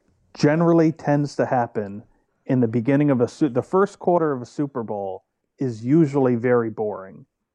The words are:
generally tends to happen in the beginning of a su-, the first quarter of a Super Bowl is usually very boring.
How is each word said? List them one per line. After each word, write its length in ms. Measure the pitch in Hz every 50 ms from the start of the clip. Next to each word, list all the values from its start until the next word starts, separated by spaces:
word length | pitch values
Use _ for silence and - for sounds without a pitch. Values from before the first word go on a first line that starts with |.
| _ _ _ _ _ _ -
generally 580 | - 147 143 151 165 170 170 170 170 160 160
tends 440 | 156 - - 147 147 147 147 143 -
to 80 | - 123
happen 580 | - 135 123 120 113 - 113 104 98 101 107 - _ _ _ _ _ _ _ _
in 140 | - 135 127
the 80 | 120
beginning 420 | 113 113 123 110 143 139 143 147 143
of 100 | 135 120
a 60 | 123
su-, 220 | - - - 156 135
the 120 | 117 127 -
first 360 | - - 190 196 190 - -
quarter 320 | - 185 175 170 160 151 139
of 80 | 123
a 40 | 120
Super 380 | - - - 147 143 - 123 110
Bowl 400 | 104 107 101 98 95 92 98 - _ _ _ _ _ _
is 260 | - 139 127 113 107 113
usually 500 | 127 147 170 160 135 135 143 131 131 123
very 340 | 113 117 123 123 120 113 110
boring. 560 | 104 - 107 107 95 95 95 95 104 - - _ _ _ _ _